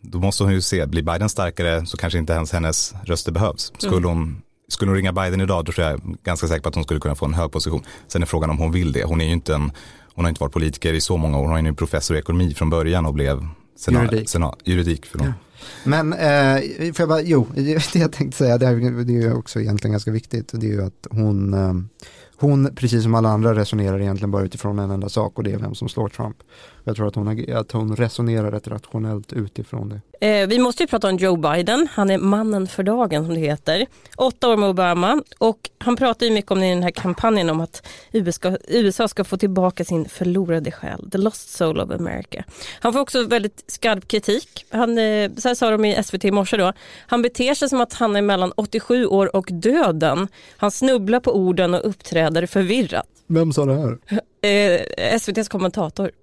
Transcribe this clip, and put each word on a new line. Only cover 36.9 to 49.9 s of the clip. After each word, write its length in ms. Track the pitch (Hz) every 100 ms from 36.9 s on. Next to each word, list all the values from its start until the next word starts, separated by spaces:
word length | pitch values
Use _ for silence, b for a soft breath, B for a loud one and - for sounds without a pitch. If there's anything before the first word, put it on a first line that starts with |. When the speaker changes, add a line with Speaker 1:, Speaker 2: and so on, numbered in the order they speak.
Speaker 2:
kampanjen 600 | - 185 175 226 214 170
om 100 | 160
att 220 | 165 - B B B
U 120 | 220 175
S 20 |
A 40 |
ska, 160 | 170 180 185 -
U 200 | 240 208
S 120 | -
A 80 | 226
ska 160 | -
få 120 | 190 196
tillbaka 480 | 202 190 185 185
sin 240 | 175 170 156
förlorade 640 | - 180 180 175 165 151
själ, 380 | - - - -
the 80 | 190
lost 380 | 208 - - -
soul 240 | 165 160
of 100 | -
America. 540 | - 170 - - - - B B B
Han 120 | 226
får 80 | 240
också 260 | 277 254 226
väldigt 380 | 233 208 - -
skarp 420 | - 233 208 -
kritik. 580 | 214 - 214 - - -
Han, 280 | 220 233 233
eh, 320 | 220 214 208 -
så 100 | 247
här 60 |
sa 160 | 247 233
de 140 | 214
i 100 | 214
S 200 | 208 208
V 40 | 190
T 100 | 202
i 20 |
morse 260 | 202 190 220
då. 160 | 185 190 B B B
Han 160 | 240
beter 320 | 240 240 247
sig 140 | 285 285
som 120 | 262
att 120 | 240
han 240 | - 226 202
är 60 |
mellan 300 | 202 196 185
åttiosju 540 | - 208 226 - 247 233
år 300 | 196 196 196
och 120 | 185
döden. 760 | 175 220 294 254